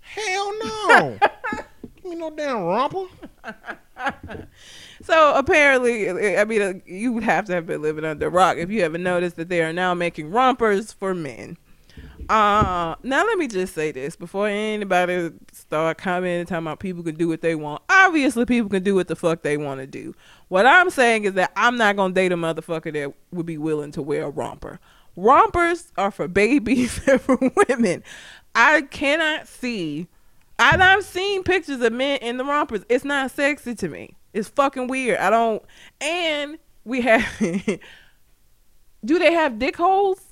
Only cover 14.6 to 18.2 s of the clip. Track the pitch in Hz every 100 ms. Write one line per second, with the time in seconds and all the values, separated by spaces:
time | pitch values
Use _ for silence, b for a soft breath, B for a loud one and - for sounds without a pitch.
14.6 | 214 214 196 180 180 180 170 - - -
15.6 | - 156 160 156 202 180 185 175 170 180
16.6 | 165 147 190 175 170 156 165 160 165 165
17.6 | 151 147 _ 381 381 320